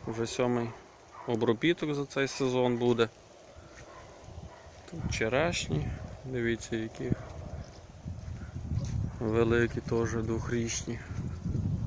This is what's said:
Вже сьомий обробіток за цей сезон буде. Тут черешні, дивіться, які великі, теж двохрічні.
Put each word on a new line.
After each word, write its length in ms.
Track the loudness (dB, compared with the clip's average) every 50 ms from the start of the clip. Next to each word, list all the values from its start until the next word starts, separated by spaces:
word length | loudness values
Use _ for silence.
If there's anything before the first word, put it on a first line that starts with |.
| -8
Вже 200 | -6 -4 -2 -2
сьомий 420 | -2 0 2 2 4 4 2 0 -2 -6 -10 -16 -20 -20 -20 -20 -18 -16 -8 -2
обробіток 680 | 0 0 4 6 4 4 6 4 2 2 2 0 -2 -2
за 120 | -2 -4
цей 220 | -2 0 0 0
сезон 500 | 0 0 0 2 4 4 4 4 4 4
буде. 320 | 4 4 6 6 6 4 4 2 -4 -20 -20 -20 -20 -20 -20 -20 -20 -20 -18 -18 -18 -18 -16 -16 -16 -18 -18 -18 -18 -18 -16 -14 -14 -14 -14 -16 -18 -20 -20 -20 -18 -16 -12
Тут 240 | -8 -6 -4 -2 0
черешні, 720 | 0 2 4 4 4 4 2 2 0 -2 0 0 0 0 0 -2 -4 -6 -10 -12 -12 -8
дивіться, 500 | -4 -2 0 2 2 0 0 -2 -2 -2
які 360 | -2 -2 -4 -6 -6 -2 -2 -2 -2 -2 -6 -12 -10 -10 -10 -10 -10 -10 -12 -14 -16 -18 -18 -18 -12 -10 -10 -10 -8 -8 -8 -8 -8 -10 -10 -10 -8 -6 -2 -2 -2 0 -2 -2 -2 -2 -4 -4 -2
великі, 640 | 0 2 4 6 6 6 6 6 6 4 2 -2
теж 320 | -2 0 2 2 2 2 0
двохрічні. 840 | 0 0 0 0 -2 0 0 0 0 0 0 -2 -4 -4 -4 -6 -6 -6 -6 -6 -6 -6 -6 -6 -4 -4 -2 0 0 0 0 0 0 0